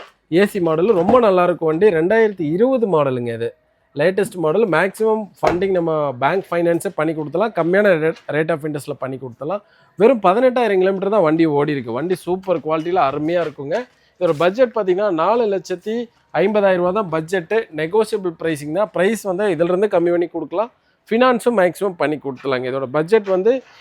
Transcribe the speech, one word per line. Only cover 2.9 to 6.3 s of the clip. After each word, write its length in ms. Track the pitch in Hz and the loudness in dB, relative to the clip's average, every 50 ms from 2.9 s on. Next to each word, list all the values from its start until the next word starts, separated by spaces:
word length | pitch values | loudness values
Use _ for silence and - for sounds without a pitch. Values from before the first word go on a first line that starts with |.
| 175 156 147 135 127 127 120 120 117 | 2 2 2 2 0 -2 -4 -6 -6
இது. 200 | 113 113 117 - _ _ _ _ _ _ _ _ | -4 -6 -6 -8 _ _ _ _ _ _ _ _
லேட்டஸ்ட் 400 | 135 147 175 190 196 202 - - | 0 0 0 2 0 -2 -4 -4
மாடல். 340 | 147 165 156 156 185 233 220 | -4 -2 0 2 2 2 2
மேக்ஸிமம் 600 | 160 156 175 196 180 - 220 220 220 220 214 185 _ _ | 2 2 2 0 -2 -2 -2 0 0 -2 -4 -10 _ _
ஃபண்டிங் 300 | - 156 160 175 190 196 | -2 0 0 0 -2 0
நம்ம 400 | 190 180 170 165 160 156 147 143 | 0 0 0 0 -2 -2 -2 -2
பேங்க் 340 | 131 120 135 139 | -4 -2 -2 0